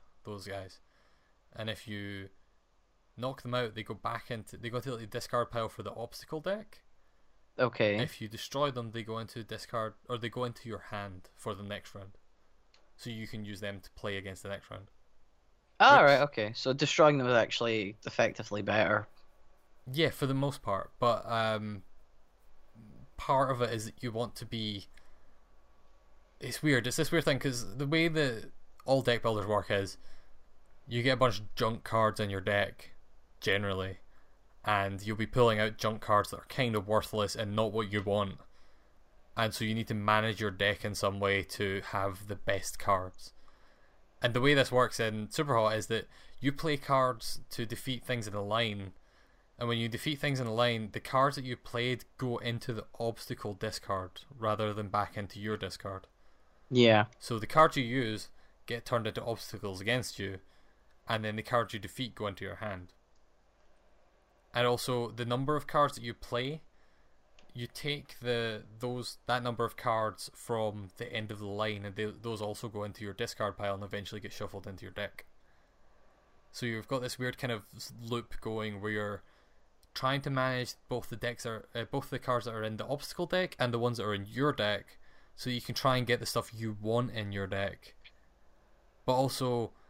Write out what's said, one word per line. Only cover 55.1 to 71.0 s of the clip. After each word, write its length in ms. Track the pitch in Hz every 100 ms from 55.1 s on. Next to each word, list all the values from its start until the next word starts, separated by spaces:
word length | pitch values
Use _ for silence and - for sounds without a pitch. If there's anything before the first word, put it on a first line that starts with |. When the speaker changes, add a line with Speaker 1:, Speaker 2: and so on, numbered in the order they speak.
| 107
Speaker 1:
into 240 | 95 101
your 160 | 107 107
discard. 520 | 95 - 98 95 - _ - - - - -
Speaker 2:
Yeah. 380 | 123 117 107 107 -
Speaker 1:
So 200 | - 113
the 80 | -
cards 300 | 156 160 143
you 80 |
use 440 | 117 131 113 104 - - - - -
get 180 | 117
turned 220 | - 117 107
into 180 | -
obstacles 560 | 120 113 - 107 104 92
against 380 | 98 123 107 -
you, 220 | 95 95 - - - _ _ - -
and 160 | 110
then 120 | 107 107
the 60 |
cards 300 | 107 123 107
you 60 | 110
defeat 360 | 98 - 123
go 120 | - 104
into 180 | 90
your 120 | 98 92
hand. 360 | 107 92 87 - _ - - _ _ _ - - _ - _ _ _ _ _
And 120 | 120 123
also, 440 | 120 - 123 117
the 160 | 117 120
number 300 | 127 135 151
of 100 | -
cards 280 | 156 143
that 80 | -
you 120 | 120
play, 480 | 110 - 120 127 151 - - - _ - - _ - -
you 140 | 123 120
take 520 | - 147 143 - -
the, 440 | 123 117 117 107 107 110
those, 400 | 123 123 113 - -
that 160 | 123
number 220 | 123 113
of 120 | 113 -
cards 540 | 127 110 110 92 -
from 540 | - - 113 107 104 95
the 160 | -